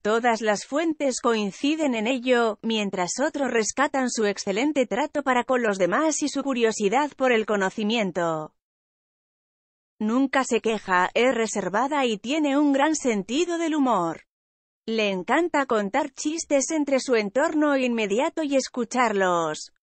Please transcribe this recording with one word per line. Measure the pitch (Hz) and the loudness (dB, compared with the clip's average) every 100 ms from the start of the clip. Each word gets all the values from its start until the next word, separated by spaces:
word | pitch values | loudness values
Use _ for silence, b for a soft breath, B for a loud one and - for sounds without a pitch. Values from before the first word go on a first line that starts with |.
Todas | 208 226 240 220 | 0 0 2 0
las | 220 202 - | 0 -2 -2
fuentes | 285 339 302 277 240 | -2 -2 0 -2 0
coinciden | 247 226 202 - 285 311 302 226 | 0 0 -2 -2 -2 0 0 0
en | 214 | -2
ello, | 262 247 240 226 208 | -2 2 2 2 0
mientras | 226 220 202 190 175 - 302 | -2 -2 -2 -2 -4 -2 -2
otros | 294 262 | 0 0
rescatan | 233 208 - 294 269 254 | 0 -2 0 0 0 -2
su | 240 208 | 0 -2
excelente | 196 - 196 285 294 233 | -2 -4 0 0 0 0
trato | 208 302 294 | -2 -2 -2
para | 277 247 240 | 0 0 2
con | 254 | 0
los | 226 190 | 0 0
demás | 175 220 311 285 | 2 2 0 0
y | 285 | -2
su | 277 | -2
curiosidad | 269 240 226 214 202 240 294 - | -2 2 0 2 0 2 0 0
por | 262 | 2
el | 226 214 | 2 2
conocimiento. | 208 190 - 208 240 196 175 170 156 156 _ _ _ _ _ _ _ _ _ _ _ _ _ _ _ | 0 0 -2 -2 0 -2 0 -2 -2 -6 _ _ _ _ _ _ _ _ _ _ _ _ _ _ _
Nunca | 214 240 269 277 | -2 0 0 0
se | 254 226 | 0 0
queja, | 220 214 - 180 180 | 0 -4 0 0 2
es | - 247 | 2 2
reservada | 240 220 208 185 196 269 294 254 | 2 -2 -4 -2 -2 -2 -2 -2
y | 208 | -2
tiene | 220 311 294 269 | -2 0 2 2
un | 294 | 2
gran | 269 294 311 | 2 2 0
sentido | 262 208 190 269 349 339 | 0 -2 -2 -2 -2 -2
del | 330 311 | -2 0
humor. | 262 208 170 156 _ _ _ _ _ _ - | 2 2 0 -6 _ _ _ _ _ _ -6
Le | 226 208 | -2 0
encanta | 185 175 233 349 294 269 | -2 0 0 2 0 0
contar | 220 202 269 302 | 0 0 -2 -4
chistes | - 302 320 - 285 262 | -4 -6 -6 0 0 0
entre | 320 285 262 | -2 0 0
su | 254 233 | 2 0
entorno | 208 254 320 311 302 277 | 2 0 0 2 2 2
inmediato | 254 233 208 202 320 - | 0 0 0 0 0 -2
y | 302 277 | 0 0
escucharlos. | - 262 233 240 233 202 190 175 160 151 - _ | 0 -6 -4 0 0 2 2 2 0 -4 -12 _